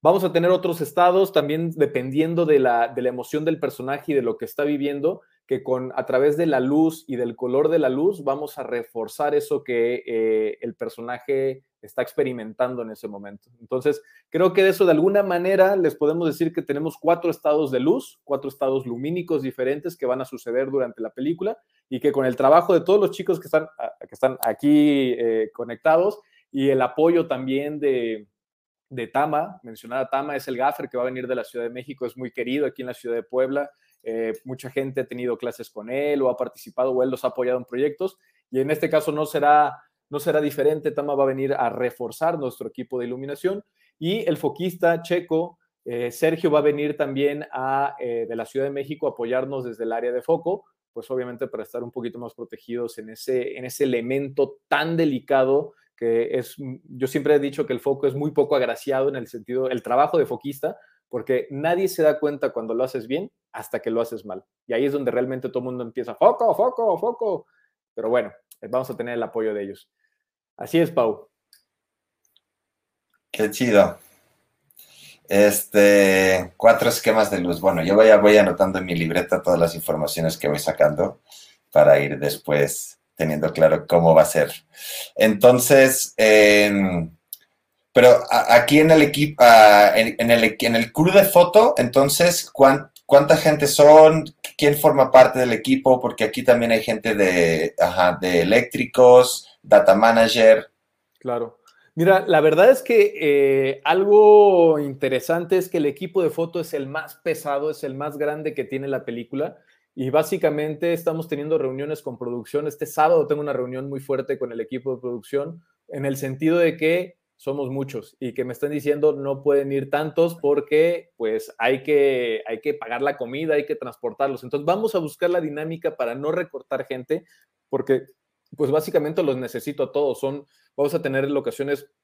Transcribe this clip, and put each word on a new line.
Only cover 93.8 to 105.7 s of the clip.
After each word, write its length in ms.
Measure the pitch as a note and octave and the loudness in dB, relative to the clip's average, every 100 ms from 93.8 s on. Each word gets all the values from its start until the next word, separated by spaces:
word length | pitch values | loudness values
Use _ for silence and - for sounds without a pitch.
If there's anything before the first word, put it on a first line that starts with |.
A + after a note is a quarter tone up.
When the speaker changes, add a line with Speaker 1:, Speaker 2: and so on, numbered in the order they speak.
| D3 D#3 D#3 D#3+ D3+ _ - - | 10 12 10 8 -2 _ -18 0
Speaker 2:
¿Quién 200 | D3 C#3+ | 2 4
forma 340 | D#3 C#3 B2+ | 2 4 6
parte 300 | C3 C3 C3 | 8 8 6
del 120 | B2 | 0
equipo? 480 | A2+ - C3 C3+ B2+ | 0 0 0 4 2
Porque 240 | B2 - | 2 -2
aquí 200 | A2 - | -4 -2
también 280 | B2+ A#2+ A#2 | 2 4 4
hay 100 | A2 | 0
gente 320 | A2+ A2 A2+ | 0 -4 -2
de, 600 | G#2 F#2+ F2+ E2+ D#2+ D#2+ - | 0 2 4 2 0 -2 0
ajá, 360 | F2 F2+ F2+ F2 | -2 2 0 0
de 220 | F#2 F2 | 0 0
eléctricos, 1040 | E2+ A#2 A#2+ - - - B2 B2 B2 - - _ | 2 2 0 -6 -6 6 8 10 6 -2 -12 _
data 320 | - G#2 - | 4 6 6
manager. 760 | G#2 A2+ A#2 A2+ A#2+ A2 A2 - _ _ _ _ _ | 6 6 4 2 6 6 6 2 _ _ _ _ _
Speaker 1:
Claro. 400 | B2+ A#2+ A#2 _ _ _ _ | -8 -6 -6 _ _ _ _
Mira, 320 | - E3+ F#3+ F#3+ | 0 4 4 4
la 160 | D#3+ | 4
verdad 280 | D#3 D#3 G#3+ | 4 6 6
es 120 | C4 | 6
que, 320 | - A#3 G3+ - | 4 4 4 2
eh, 640 | D#3 C#3+ C#3 C3+ C3+ C#3 | 0 2 4 2 0 -4
algo 960 | D3 F3+ G3 G#3 G#3 G#3 G3+ F#3 E3 D3+ | 0 0 4 6 10 8 8 6 4 2
interesante 760 | C#3+ C3+ C3+ B2+ - E3 E3+ F#3 | -2 -4 -2 -2 -2 -4 0 0
es 140 | F3+ | 0